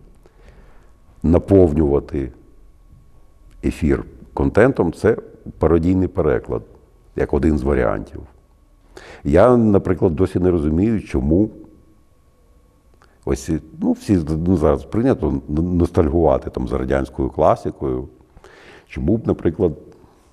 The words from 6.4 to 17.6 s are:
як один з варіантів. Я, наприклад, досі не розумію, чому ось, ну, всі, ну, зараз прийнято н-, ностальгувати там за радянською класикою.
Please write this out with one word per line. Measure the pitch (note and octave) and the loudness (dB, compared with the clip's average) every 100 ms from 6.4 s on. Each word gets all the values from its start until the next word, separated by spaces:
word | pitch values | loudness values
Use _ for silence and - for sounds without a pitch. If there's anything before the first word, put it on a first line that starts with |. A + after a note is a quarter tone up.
| - A#1 - - _ _ _ - | -4 -10 -10 -20 _ _ _ -6
як | - | -2
один | D2 D#2 D2+ | 0 0 0
з | |
варіантів. | B1+ C2+ A1+ G1+ G1+ - C2+ _ _ _ _ _ _ - - - | 0 0 0 -4 -8 -16 -20 _ _ _ _ _ _ -20 -20 -10
Я, | - D2+ A#2 B2 | 0 4 6 6
наприклад, | A2 G2 F#2+ F2+ G2+ D#2 | 4 4 2 0 0 0
досі | F#2 - | -2 0
не | F2+ | 0
розумію, | F2 D2+ D#2+ G#2+ G#2+ | 0 0 0 0 -2
чому | - D2 C2 E2+ A2 - - - _ _ _ _ _ _ _ _ _ _ _ _ _ _ | -4 -4 0 2 0 -4 -20 -20 _ _ _ _ _ _ _ _ _ _ _ _ _ _
ось, | - C2+ - D#2 - D#3 | -6 -6 -4 -8 -8 -6
ну, | G#3 | -4
всі, | A#3+ - F#2+ D2+ D#2 E2+ | -4 -2 -2 -2 -2 0
ну, | F#2 | 2
зараз | D#2 C#2 | 2 0
прийнято | C#2+ G#2 C3 G#2 D2 | -2 -2 0 0 -2
н-, | C#2 C2+ D2+ | -4 -4 -4
ностальгувати | F2 F2 E2+ - D#2+ D#2+ D#2 C2 - | -2 0 0 2 2 2 2 0 -4
там | - B1 | -8 -6
за | C2 | -4
радянською | C2+ C2+ C2 - B1+ | -2 -2 -4 -6 -6
класикою. | - E2 A#2 | 0 0 0